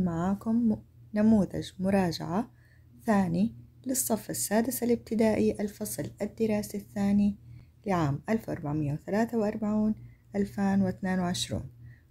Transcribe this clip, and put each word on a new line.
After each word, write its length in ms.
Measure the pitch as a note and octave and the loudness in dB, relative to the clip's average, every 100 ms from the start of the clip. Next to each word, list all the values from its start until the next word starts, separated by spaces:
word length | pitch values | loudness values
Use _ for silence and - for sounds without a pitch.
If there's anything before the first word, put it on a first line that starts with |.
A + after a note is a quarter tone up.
معاكم 680 | F3+ E3 F3+ G3+ A3+ A#3 A#3 | 2 2 0 -2 0 0 2
م-، 100 | G#3+ - - - | 0 -4 -20 -6
نموذج 560 | G#3 G#3+ A3 F3 D#3 D#3 - | 2 6 6 4 -2 -8 -4
مراجعة 720 | F#3 G3 F3+ D#3+ D#3 F3+ - - - - - - | 0 2 2 0 -2 -2 -4 -8 -20 -20 -20 -8
ثاني 500 | - G3+ F#3 E3+ A3+ - - - B3+ | 0 2 2 2 0 -2 -20 -12 -6
للصف 440 | C4 - G#3+ - | -2 -2 -2 -4
السادس 520 | - - G#3 A#3 A#3+ | -6 0 0 0 0
الابتدائي 800 | A#3 A#3 - A3 A3 G#3+ G#3+ G#3+ | 0 0 0 2 2 4 2 0
الفصل 500 | G#3 - G#3 - - - | -4 -6 -8 -6 -8 -6
الدراسي 540 | G#3 - A3 G#3 G#3 G#3 | -6 -2 0 0 -2 -8
الثاني 600 | - G#3 G3+ G3+ G3+ G3+ - - - _ - | -8 -2 2 4 2 0 -8 -20 -20 _ -2
لعام 360 | F3+ D3 C#3+ - | 0 2 0 -2
ألف 200 | A3 - | -2 -2
وأربعمية 440 | D3+ D3+ D3+ D3 | -8 -4 -2 -2
وثلاثة 460 | D3+ - G3+ A3+ A#3 | -4 -2 0 0 0
وأربعون 560 | G#3 A3 G#3+ G#3+ G#3+ G#3+ - - _ G3+ | -2 -2 -2 0 0 -2 -8 -20 _ -4
ألفان 460 | G3 - G3 G3 | -2 0 2 2
واثنان 360 | F#3+ F#3+ F#3 F#3 | 2 0 -2 0
وعشرون. 520 | F3 F3+ - F#2 - - - - _ | 0 -2 -4 -6 -8 -14 -20 -20 _